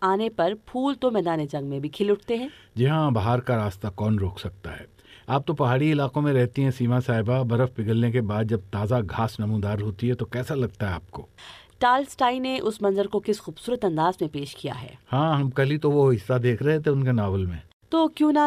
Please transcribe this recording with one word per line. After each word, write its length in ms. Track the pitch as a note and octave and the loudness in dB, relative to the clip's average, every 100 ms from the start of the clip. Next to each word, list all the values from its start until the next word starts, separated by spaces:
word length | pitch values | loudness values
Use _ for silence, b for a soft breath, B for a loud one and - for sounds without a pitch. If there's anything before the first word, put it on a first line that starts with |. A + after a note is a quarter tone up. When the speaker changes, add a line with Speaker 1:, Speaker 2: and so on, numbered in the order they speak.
Speaker 1:
آنے 280 | F#3+ G3 A3+ | 0 0 0
پر 240 | A3 E3+ A3 - | 0 -2 -2 -6
پھول 300 | B3+ B3+ - | -4 -2 0
تو 160 | B3+ | 0
میدان 340 | A3 E3+ D#3+ D3 | 0 0 -2 -2
جنگ 200 | D3 C#3 | -4 -4
میں 140 | C#3 | -4
بھی 100 | D3 | -6
کھل 220 | - G3+ | -2 0
اٹھتے 260 | G3+ - A#3 | 0 0 -4
ہیں۔ 100 | C4 B B A2 | -4 B B 0
Speaker 2:
جی 140 | C3 | 2
ہاں، 220 | D#3+ D3+ | 4 4
بہار 280 | A2 G#2 B2 | 2 2 0
کا 160 | B2+ A#2 | 0 0
راستہ 320 | G#2 - G#2+ G2 | 0 -4 -8 -4
کون 240 | G#2+ G#2+ | 0 0
روک 200 | F#2 - | -2 -4
سکتا 400 | F#2 - - - | -12 -12 -14 -14
ہے؟ 60 | - _ B B B | -16 _ B B B
آپ 200 | C#3 C#3 | -4 -2
تو 60 | |
پہاڑی 380 | D3+ C3 C3 D#3 | 0 0 2 2
علاقوں 300 | D3 C#3 D3 | 2 0 0
میں 120 | D3 | 2
رہتی 300 | C3+ A#2+ C#3 | 2 2 2
ہیں 80 | C3+ | 0
سیما 280 | B2+ A#2+ B2 | 0 0 0
صاحبہ، 440 | B2 A2+ G#2+ C3 | 2 0 2 0
برف 320 | B2 A#2+ C3 - | 2 2 0 -2
پگھلنے 360 | A2 A2+ A#2+ | 0 2 2
کے 100 | B2 | 2
بعد 220 | G#2 G#2+ | 0 -2
جب 160 | G#2+ A2+ - | 0 -2 -2
تازہ 240 | G#2 G#2+ B2 F#2+ | -4 0 0 -2
گھاس 300 | - A2 - | -2 -4 -2
نمودار 420 | G#2+ G#2+ G2+ G#2 | -2 0 -2 -2
ہوتی 280 | G#2 F#2+ A#2+ | -4 -4 -2
ہے 40 | |
تو 120 | A#2+ A2+ | -2 -4
کیسا 300 | B2 B2+ C#3+ | -6 -4 -2
لگتا 340 | A2+ - G2+ | -4 -4 -4
ہے 40 | |
آپ 180 | E2 - | -4 -8
کو؟ 160 | - - _ B B B - | -18 -18 _ B B B -2
Speaker 1:
ٹالسٹائی 600 | B3 C4 C#4 - B3+ B3+ | 2 2 0 -2 0 0
نے 200 | C4 C4 | -4 -2
اس 220 | A3 G#3+ | -4 0
منظر 260 | G3+ G3 G3+ | 0 0 0
کو 120 | G#3 | -2
کس 200 | G#3 G#3 | -2 -4
خوبصورت 460 | - - - B3 G3+ | -4 -12 -6 -2 -2
انداز 280 | D#3 E3 F#3 | 2 0 0
میں 80 | D#3 | -4
پیش 260 | C#3+ C#3 - | -6 -10 -10
کیا 260 | C#3 - | -10 -10
ہے۔ 140 | - - - | -12 -16 -4
Speaker 2:
ہاں، 260 | C3 D#3+ D3 | 0 2 2
ہم 100 | C#3 | 0
کل 220 | C3+ C3+ | 0 0
ہی 60 | D3+ | 2
تو 140 | D3 | 2
وہ 220 | C#3+ C3+ | 4 4
حصہ 200 | A#2 - | 4 0
دیکھ 300 | B2+ B2 A2+ | 0 2 2
رہے 160 | C#3 D#3 | 2 2
تھے 120 | D#3 | 2
ان 120 | C#3 | 0
کے 80 | B2+ | 2
ناول 340 | A#2+ G2+ G2 F2+ | 2 2 0 -2
میں۔ 120 | E2 - _ - | -4 -12 _ -2
Speaker 1:
تو 180 | E4 D#4 | 2 2
کیوں 240 | - D4+ | 2 2
نہ 80 | D4 | 4